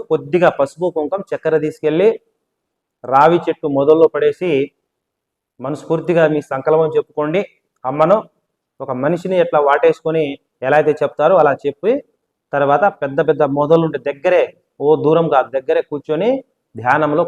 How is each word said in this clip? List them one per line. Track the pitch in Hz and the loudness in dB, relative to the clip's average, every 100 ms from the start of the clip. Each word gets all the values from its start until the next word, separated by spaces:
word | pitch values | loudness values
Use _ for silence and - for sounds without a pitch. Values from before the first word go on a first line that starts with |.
| - | 2
కొద్దిగా | 151 139 175 170 - | -6 -2 2 2 2
పసుపు, | 139 156 180 165 | -4 -2 -4 -4
కుంకం, | 147 196 - | -6 -6 -8
చక్కెర | 147 160 156 151 | -6 -2 -2 -2
తీసుకెళ్ళి | - 151 156 214 - _ _ _ _ _ _ _ _ 120 | -4 -2 2 0 0 _ _ _ _ _ _ _ _ 0
రావి | 135 156 170 165 | 4 4 4 -2
చెట్టు | 156 151 139 | -4 -2 0
మొదల్లో | 143 160 160 147 | 4 6 4 4
పడేసి | 147 - 185 135 139 _ _ _ _ _ _ _ _ - 131 | -2 0 -2 -2 -2 _ _ _ _ _ _ _ _ -12 -10
మనస్ఫూర్తిగా | 147 - 160 165 170 156 | -10 -4 -4 -2 0 2
మీ | 151 - | 0 -6
సంకల్పం | 131 151 156 156 156 | -6 0 0 0 -2
చెప్పుకోండి. | - - 151 180 - _ _ _ 127 | -4 -6 -4 -4 -6 _ _ _ -8
అమ్మను, | 143 160 214 175 _ _ _ _ - | 0 2 2 -2 _ _ _ _ -16
ఒక | 135 127 | -10 -4
మనిషిని | 143 175 185 185 | -4 -4 -2 -2
ఎట్లా | 170 156 143 | 0 0 2
వాటేసుకొని | 147 165 156 160 160 143 139 _ - 127 | 2 2 0 -4 -2 -4 -8 _ -8 0
ఎలా | 147 | 2
అయితే | 151 147 | 2 0
చెప్తారో | 143 - 151 185 | -4 0 2 4
అలా | 151 131 143 | 2 0 -6
చెప్పి, | - 196 277 - _ _ _ - | -4 -4 -4 -6 _ _ _ -8
తర్వాత | 143 139 143 202 196 | -2 0 2 0 -2
పెద్ద | 139 139 156 | -6 -2 -2
పెద్ద | 147 143 143 | 0 0 0
మొదలుంటే | 147 165 160 143 143 | 2 2 2 -4 -8
దగ్గరే, | 143 185 175 117 _ _ - | -4 0 0 0 _ _ -4
ఓ | 143 151 143 | 0 2 2
దూరం | 165 165 | 2 2
కాదు, | 143 120 131 | 0 0 -6
దగ్గరే | 131 160 - | -2 -2 -2
కూర్చొని | 147 - 156 220 269 - _ _ 113 | -10 -6 -4 -2 -4 -8 _ _ -6
ధ్యానంలో | 120 147 147 151 | 0 0 0 -2